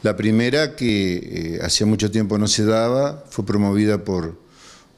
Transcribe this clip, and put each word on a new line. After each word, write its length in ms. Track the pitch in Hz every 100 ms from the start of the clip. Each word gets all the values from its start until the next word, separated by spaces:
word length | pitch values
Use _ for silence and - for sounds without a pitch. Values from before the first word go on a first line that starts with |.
La 120 | 107 98
primera, 580 | 107 110 120 143 156
que, 800 | 156 123 104 95 90 - 87 82 82
eh, 20 |
hacía 240 | 82 -
mucho 260 | 107 107 107
tiempo 260 | 110 104 104
no 100 | 104
se 180 | -
daba, 580 | 107 110 117 127 143 151 -
fue 160 | -
promovida 580 | 98 104 101 101 107 101
por 360 | 95 92 82 85 - - - - -